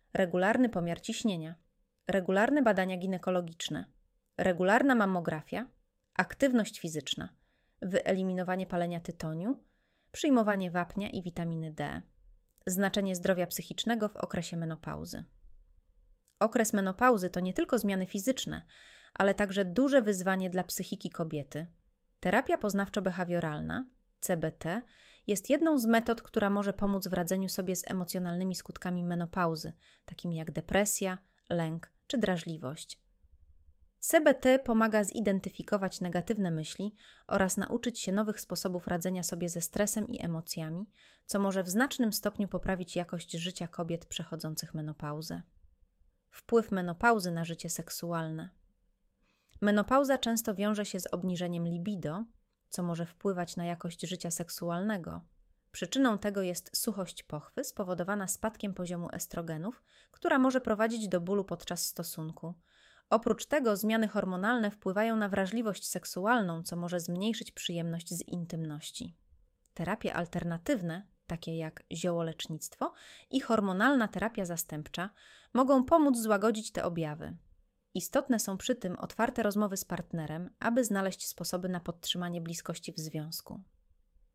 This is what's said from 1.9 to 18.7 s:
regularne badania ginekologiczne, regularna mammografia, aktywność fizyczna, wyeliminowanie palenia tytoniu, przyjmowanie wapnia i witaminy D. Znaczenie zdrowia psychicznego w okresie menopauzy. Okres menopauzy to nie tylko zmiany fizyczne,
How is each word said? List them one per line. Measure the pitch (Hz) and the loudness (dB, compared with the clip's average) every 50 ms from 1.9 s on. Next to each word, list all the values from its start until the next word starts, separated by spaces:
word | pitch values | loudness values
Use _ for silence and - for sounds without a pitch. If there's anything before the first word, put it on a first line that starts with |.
| _ _ _ | _ _ _
regularne | - 190 190 180 190 190 196 226 269 285 302 | 0 0 0 2 4 4 4 6 6 6 6
badania | 254 220 196 190 185 185 185 | 6 6 6 4 2 0 0
ginekologiczne, | 175 185 190 185 175 - 185 185 180 175 165 165 - - - 151 165 190 - _ _ _ _ _ _ _ _ _ | -2 -2 -2 -2 -2 0 0 0 0 0 -2 -6 -8 -8 -6 -6 -6 -8 -10 _ _ _ _ _ _ _ _ _
regularna | - 175 185 175 170 180 190 214 247 262 277 254 | 0 2 2 4 4 4 6 6 6 6 6 6
mammografia, | 226 202 190 185 175 165 170 160 156 - - 175 190 247 - _ _ _ _ _ _ _ _ _ | 6 6 4 2 0 0 -2 -4 -4 -6 -6 -6 -6 -6 -8 _ _ _ _ _ _ _ _ _
aktywność | - 180 - - - 269 269 247 226 208 - - - | 0 0 0 2 2 4 4 4 4 2 0 -4 -8
fizyczna, | - 160 156 147 - - - - - - - _ _ _ _ _ _ _ _ - | -8 -6 -6 -6 -6 -6 -6 -6 -8 -10 -12 _ _ _ _ _ _ _ _ -8
wyeliminowanie | - 180 190 - - - 190 190 185 185 185 180 180 180 185 190 185 | -4 0 0 2 2 2 2 2 2 0 0 -2 -2 -2 -2 -2 -2
palenia | - 185 175 175 170 175 170 | -2 -2 -2 -2 -2 -2 -6
tytoniu, | 170 - 165 - 160 156 156 165 180 233 277 - _ _ _ _ _ _ _ _ _ _ | -6 -8 -8 -6 -6 -6 -4 -4 -2 -2 -4 -4 _ _ _ _ _ _ _ _ _ _
przyjmowanie | - - - 302 262 233 214 214 202 196 185 175 | -6 0 4 6 6 6 6 4 2 0 0 0
wapnia | 170 180 175 175 - 196 202 - | 0 0 -2 -2 -2 -4 -4 -4
i | - 185 | -4 -6
witaminy | 170 175 170 175 170 170 165 160 160 156 | -6 -6 -6 -4 -4 -2 -2 -4 -6 -6
D. | 156 - 147 143 69 - 180 - _ _ _ - - _ _ _ _ _ - | -6 -6 -6 -6 -6 -8 -12 -14 _ _ _ -20 -20 _ _ _ _ _ -6
Znaczenie | 185 180 190 202 190 - 202 196 190 185 | -2 0 2 2 2 2 0 0 0 -2
zdrowia | 175 180 196 185 180 175 | 0 2 2 2 2 2
psychicznego | 175 - - - - 180 - - 226 240 220 214 208 | -2 -2 -8 -8 -8 -6 -4 -2 0 0 0 0 -2
w | - | -4
okresie | - - - - 185 165 - 175 | -4 -6 -4 -4 -4 -4 -4 -6
menopauzy. | 170 165 160 160 156 - 156 147 151 165 180 - - - - - - - - - - - _ _ _ _ _ _ _ _ _ - _ _ _ _ - | -4 -4 -4 -6 -8 -8 -8 -8 -8 -8 -10 -10 -12 -12 -14 -18 -20 -20 -20 -20 -20 -20 _ _ _ _ _ _ _ _ _ -20 _ _ _ _ 0
Okres | 208 220 - 240 220 220 220 | 0 2 4 4 2 4 2
menopauzy | 202 196 190 185 - 247 254 240 190 180 175 | 2 2 0 2 4 6 6 6 6 4 0
to | - 180 | -2 0
nie | 185 185 - | -2 0 0
tylko | - 339 - 262 214 | 0 0 2 2 2
zmiany | 214 196 196 185 185 | 2 2 2 0 -2
fizyczne, | 185 - 196 190 262 262 - - - 156 165 - _ | -2 -4 -2 0 0 0 0 -2 -6 -6 -10 -10 _